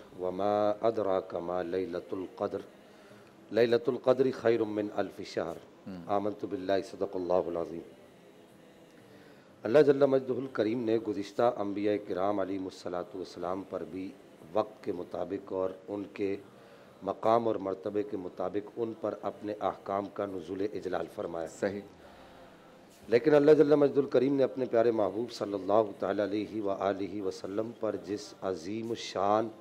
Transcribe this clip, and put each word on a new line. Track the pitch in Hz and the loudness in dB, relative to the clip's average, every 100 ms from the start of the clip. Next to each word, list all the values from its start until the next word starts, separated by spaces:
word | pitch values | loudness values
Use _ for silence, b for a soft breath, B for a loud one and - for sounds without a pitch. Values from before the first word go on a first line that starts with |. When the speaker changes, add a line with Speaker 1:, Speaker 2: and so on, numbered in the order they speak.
| - 90 | -12 -6
Speaker 1:
व | 90 | -4
मा | 92 104 104 104 104 | -2 0 2 2 2
अदराका | 113 107 98 95 92 87 | 0 0 0 0 -2 -6
मा | 87 90 | -4 -4
लैलतुल | 85 92 87 87 - 98 87 - | -2 -2 -2 -6 -6 -8 -8 -6
क़द्र, | 101 95 - - B B B B B B - | -4 -4 -10 -18 B B B B B B -2
लैलतुल | 107 117 120 - 120 131 | 2 4 4 2 2 2
क़द्रि | 127 131 | 4 4
खैरुम | 127 117 117 107 | 4 2 4 2
मिन | 104 104 | 0 -2
अल्फि | 104 95 - | -2 -4 -6
शहर। | 92 113 82 80 - - | -8 -4 -4 -6 -14 -18
Speaker 2:
हम्म। | - 92 85 | -14 -12 -2
Speaker 1:
आमन्तु | 101 104 104 90 | 0 0 -4 -6
बिल्लाहि, | 95 92 98 | -6 0 0
सदक़ल्लाहुल | 92 90 95 95 87 90 82 85 | -2 -6 -6 -4 2 2 2 -4
अज़ीम। | 80 85 - - - - - - - - - - - B B B B B B - | -4 -8 -12 -20 -20 -20 -20 -20 -20 -20 -20 -20 -20 B B B B B B -8
अल्लाह | 107 135 | 6 8
जल्ल | 143 139 | 8 6
मजदुहुल | 139 135 123 120 131 - | 6 4 2 -4 -2 0
करीम | 107 123 | 0 2
ने | 110 113 | 2 0
गुज़िश्ता | 113 98 101 - 120 113 | 0 -4 -4 2 2 2
अंबिया | 101 101 104 104 | -4 -2 0 0
किराम | 104 90 98 101 | -2 -2 0 0
अलैहिमुस्सलातु | 92 98 92 - - 90 87 95 | -2 -4 -8 -10 -6 -6 -6 -10
वस्सलाम | 85 95 87 95 92 | -10 -8 -6 -6 -6
पर | 95 | -8
भी | 78 92 92 - - - 78 | -8 -8 -10 -12 -20 -20 -4
वक्त | 98 - - - | -2 -2 -4 -6
के | |
मुताबिक | 85 87 85 87 98 - | -6 -6 -6 -4 -6 -4
और | 95 95 95 - | -4 -2 -4 -8
उनके | 101 95 - 98 98 - B B B B - | -8 -8 -4 -4 -4 -10 B B B B -8
मकाम | 95 95 110 117 113 | -6 -2 2 4 2
और | 101 | -2
मर्तबे | 95 95 104 101 | -4 -4 -4 -4
के | 101 98 | -4 -6
मुताबिक | 90 - 92 104 - - | -8 -6 -4 -4 -6 -6
उन | 113 107 | -6 -4
पर | 107 101 | -6 -4
अपने | 104 - 104 | -8 -6 -8
अहकाम | - 95 - - 98 101 - | -4 -4 -4 -4 -4 -4 -4
का | 101 | -4
नुज़ूल | 95 82 95 101 | -6 -8 -4 -4
इजलाल | 98 90 87 85 | -4 -4 -4 -4
फरमाया। | - 95 85 80 | -6 -6 -6 -8
Speaker 2:
सही। | - 101 101 - - B B B B B B B - - - - | -2 -2 -2 -10 -20 B B B B B B B -20 -20 -20 2
Speaker 1:
लेकिन | 120 156 | 4 6
अल्लाह | 147 143 147 | 6 8 8
जल्ल | 147 151 | 8 6
मजदुल | 143 123 131 | 6 4 2
करीम | 135 131 | 2 4
ने | 139 | 4
अपने | 127 131 120 | 2 0 2
प्यारे | 117 117 | 4 4
महबूब | 110 98 101 120 | 4 2 0 -6
सल्लल्लाहु | - 104 101 92 104 104 101 | -6 -4 -4 2 4 4 -2
ताला | 92 101 | -2 0
अलैहि | 101 107 98 107 | 0 -2 -4 -4
व | 98 | -2
आलिहि | 98 95 95 98 104 | 0 0 0 -4 -4
वसल्लम | 95 - 90 101 113 117 | -6 -6 -6 -4 -6 -4
पर | 107 98 87 | -4 -4 -6
जिस | 101 - - | -8 -8 -8
अजीम | 95 92 85 110 113 117 | -6 -4 -6 -8 -6 -6
शान | - 95 101 107 113 - | -6 0 2 2 2 -6